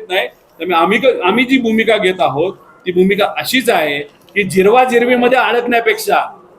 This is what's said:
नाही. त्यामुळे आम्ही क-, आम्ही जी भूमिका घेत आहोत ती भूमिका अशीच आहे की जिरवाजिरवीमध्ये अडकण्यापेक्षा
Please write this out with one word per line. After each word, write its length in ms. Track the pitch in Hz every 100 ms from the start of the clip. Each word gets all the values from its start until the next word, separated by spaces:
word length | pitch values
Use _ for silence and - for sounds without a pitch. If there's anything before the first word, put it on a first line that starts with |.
| -
नाही. 180 | 190 240
त्यामुळे 500 | - _ - 180 170
आम्ही 200 | 180 214
क-, 220 | 254 -
आम्ही 200 | 180 226
जी 140 | 254 262
भूमिका 380 | 233 220 220 214
घेत 180 | 185 185
आहोत 340 | 151 135 123 - - - 185
ती 60 |
भूमिका 420 | 180 190 196 196 -
अशीच 340 | 151 254 220
आहे 300 | 190 151 143
की 400 | 147 - _ 196
जिरवाजिरवीमध्ये 960 | 196 185 190 240 254 233 240 247 247 254
अडकण्यापेक्षा 840 | 214 240 240 233 226 214 202 160 - - -